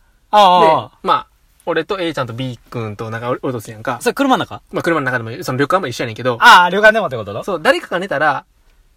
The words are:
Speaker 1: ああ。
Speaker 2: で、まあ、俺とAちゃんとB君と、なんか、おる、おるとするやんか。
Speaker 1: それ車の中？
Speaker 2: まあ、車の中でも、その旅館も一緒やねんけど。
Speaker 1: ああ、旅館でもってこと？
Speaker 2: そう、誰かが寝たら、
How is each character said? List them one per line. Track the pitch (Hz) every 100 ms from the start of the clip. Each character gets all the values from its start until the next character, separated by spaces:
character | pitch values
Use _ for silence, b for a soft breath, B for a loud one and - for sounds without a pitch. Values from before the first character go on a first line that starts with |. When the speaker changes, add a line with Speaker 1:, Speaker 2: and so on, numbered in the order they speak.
| _ _ -
Speaker 1:
あ | 208 190 180
あ。 | 160 143 110
Speaker 2:
で、 | _
ま | 190
あ、 | 139 - _ _ _ 180
俺 | 160 156
と | 196
A | 170
ち | 147
ゃ | 120
ん |
と |
B | 117 131 120 -
君 | 123 110 104
と、 | 113
な | 113
ん |
か、 | 120
お |
る、 | 151
お | 147
る |
と | 123
す | 120
る | 110
や |
ん |
か。 | 131 117
Speaker 1:
そ | 240
れ |
車 | - 277 214
の |
中？ | - 104 _
Speaker 2:
ま | 185
あ、 |
車 | 175 160
の | 131
中 | 123
で | 113 117
も、 | 123
そ |
の | 127
旅 | 143
館 | 185
も | 143
一 |
緒 | 117
や | 123
ね |
ん | 110
け |
ど。 | 123 117
Speaker 1:
あ | - 196
あ、 | 175
旅 | 196
館 | 214
で | 220
も | 170
っ |
て | 120
こ |
と？ | 101 113 202
Speaker 2:
そ | 165
う、 |
誰 | 233 339
か | -
が | 180
寝 | 190
た | 147
ら、 | 156 131 - _ _ _ _